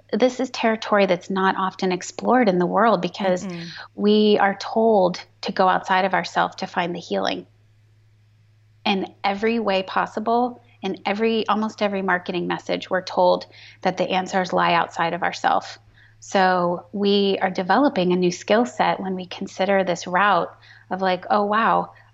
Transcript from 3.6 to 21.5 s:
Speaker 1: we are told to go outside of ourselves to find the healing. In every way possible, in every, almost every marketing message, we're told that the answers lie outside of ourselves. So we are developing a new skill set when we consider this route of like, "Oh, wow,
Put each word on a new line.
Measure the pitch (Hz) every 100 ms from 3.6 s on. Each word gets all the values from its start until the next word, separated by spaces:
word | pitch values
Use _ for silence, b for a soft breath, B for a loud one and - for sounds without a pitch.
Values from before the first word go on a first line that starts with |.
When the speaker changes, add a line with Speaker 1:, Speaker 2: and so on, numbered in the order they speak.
| 170 B B
Speaker 1:
we | - 202 214 214 208
are | 196 196
told | - 226 226 208 180 175 - -
to | -
go | 196 185
outside | 175 - 185
of | 190
ourselves | 180 175 - 175 -
to | 185
find | 190 175
the | 175
healing. | - 196 196 185 - _ _ _ _ _ _ _ _ _ _ _ _ _
In | 214 190 - -
every | 202 202 220 233
way | 208 190
possible, | 190 190 180 226 226 233 247 247 b b
in | 190 -
every, | - 202 226 220 -
almost | 208 220 -
every | 208 196
marketing | 190 180 185 180 175
message, | 165 - 180 -
we're | 185
told | - - 180 180 - B B B
that | 185 180
the | 180
answers | 185 185 190 180
lie | 180 175
outside | 170 - - 170
of | 175
ourselves. | 175 - - - - - _ b b b
So | - 196 185 180 175 175 -
we | 202 202 202 196 190
are | 190
developing | 185 185 208 285 190 180
a | 180
new | 180
skill | - - 214 240
set | - 175 170
when | 190
we | 185 180
consider | - 196 - 190 196
this | 185 170 185
route | 180 208 175 180 - B B B
of | 190
like, | 190 180 -
"Oh, | 208
wow, | 202